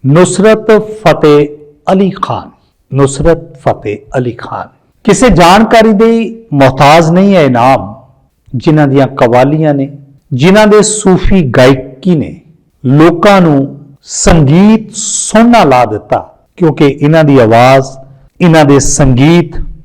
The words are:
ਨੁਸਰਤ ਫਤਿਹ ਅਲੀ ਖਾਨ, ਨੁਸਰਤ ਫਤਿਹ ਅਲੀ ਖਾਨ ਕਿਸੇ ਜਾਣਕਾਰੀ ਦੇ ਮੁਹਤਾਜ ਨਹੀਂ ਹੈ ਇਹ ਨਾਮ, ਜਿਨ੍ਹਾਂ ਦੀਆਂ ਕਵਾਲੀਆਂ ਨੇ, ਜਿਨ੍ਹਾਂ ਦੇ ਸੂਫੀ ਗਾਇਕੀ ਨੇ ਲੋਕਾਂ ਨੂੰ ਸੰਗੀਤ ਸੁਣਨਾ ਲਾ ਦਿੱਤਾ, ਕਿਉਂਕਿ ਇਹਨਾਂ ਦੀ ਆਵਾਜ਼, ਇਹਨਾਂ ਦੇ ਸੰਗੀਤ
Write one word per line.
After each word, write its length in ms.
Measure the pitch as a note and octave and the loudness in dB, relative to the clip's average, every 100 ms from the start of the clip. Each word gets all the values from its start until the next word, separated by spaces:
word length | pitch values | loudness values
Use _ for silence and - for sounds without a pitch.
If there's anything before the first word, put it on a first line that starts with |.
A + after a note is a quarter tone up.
| C3 | 0
ਨੁਸਰਤ 640 | D3+ F3+ - G#3 G#3+ - | 0 0 0 0 0 0
ਫਤਿਹ 760 | G#3+ - - D#3+ D3+ D3+ D3 D3 - - _ - | -2 -2 -4 -2 0 2 2 0 -6 -20 _ -4
ਅਲੀ 180 | F#3+ G3 | -2 -2
ਖਾਨ, 400 | - - A#2 - _ _ _ _ | -4 -8 -8 -12 _ _ _ _
ਨੁਸਰਤ 680 | C3+ C#3 - E3 E3 - - | -4 -2 -2 -2 -2 -6 -10
ਫਤਿਹ 380 | - G#2+ G#2+ G#2 - C3+ | -8 -6 -8 -12 -8 -8
ਅਲੀ 140 | B2 | -8
ਖਾਨ 360 | - - G#2 F2+ _ _ _ | -10 -14 -14 -16 _ _ _
ਕਿਸੇ 260 | - G3 B3+ | -4 0 2
ਜਾਣਕਾਰੀ 640 | E3 E3+ G3 A3 A#3 A3 | 2 2 2 2 2 2
ਦੇ 500 | G3+ A3+ A3+ G#3 - - | 2 0 0 -4 -12 -8
ਮੁਹਤਾਜ 560 | C#3+ C3 C#3 C#3+ D#3+ D#3+ | -2 0 2 2 2 2
ਨਹੀਂ 260 | F3 G3+ F#3+ | 0 2 2
ਹੈ 60 | |
ਇਹ 80 | C#3+ | 0
ਨਾਮ, 460 | B2 B2 C3+ F#2+ G#2+ _ _ _ _ _ B2 | 0 0 0 -4 -18 _ _ _ _ _ -6
ਜਿਨ੍ਹਾਂ 320 | E3 D#3 C#3+ | -2 0 0
ਦੀਆਂ 200 | C3+ C3 | 0 -2
ਕਵਾਲੀਆਂ 680 | C3+ B2 B2 C3+ D#3 D#3 | 0 0 0 0 0 -2
ਨੇ, 240 | C#3+ C#3 - - _ _ | -2 -6 -10 -20 _ _
ਜਿਨ੍ਹਾਂ 340 | B2+ D#3 G3+ G#3+ | -2 2 2 4
ਦੇ 140 | G#3 | 2
ਸੂਫੀ 600 | G3+ - G3 F3+ - G3 | 0 -2 -2 0 2 0
ਗਾਇਕੀ 760 | C#3+ A#2 B2+ C3+ - - F#3 E3 | 0 2 2 0 -6 -10 -4 -2
ਨੇ 260 | A2 - _ _ _ _ B2+ | -4 -12 _ _ _ _ -2
ਲੋਕਾਂ 560 | C#3+ E3 E3+ G#3 G3 | 2 2 2 0 2
ਨੂੰ 380 | E3+ C#3 C3+ - - - | 2 0 -4 -10 -20 -20
ਸੰਗੀਤ 880 | - - - E3+ C3+ D#3+ G#3 A3 A3 | -16 -6 0 2 2 2 2 0 -2
ਸੁਣਨਾ 680 | - - - - G#3+ A#3 A#3 | -14 -10 -10 -4 0 2 2
ਲਾ 220 | E3 B2+ A#2+ | 2 0 0
ਦਿੱਤਾ, 540 | G#2 - A2+ - _ _ - | -4 -6 -8 -8 _ _ -4
ਕਿਉਂਕਿ 400 | E3 D#3 D3 C#3 | -4 0 -2 0
ਇਹਨਾਂ 220 | D3 D#3+ | 0 2
ਦੀ 160 | D3+ C#3 | 2 2
ਆਵਾਜ਼, 480 | A2 A2+ B2 C3+ C3+ - - - _ _ | 2 4 4 2 -2 -12 -20 -20 _ _
ਇਹਨਾਂ 240 | F3+ D#3+ D3 | 0 2 2
ਦੇ 140 | C#3 | 2
ਸੰਗੀਤ 760 | C3+ - C3+ B2 C#3+ F3 D#3 - - - | 0 -2 0 2 2 2 -2 -6 -10 -12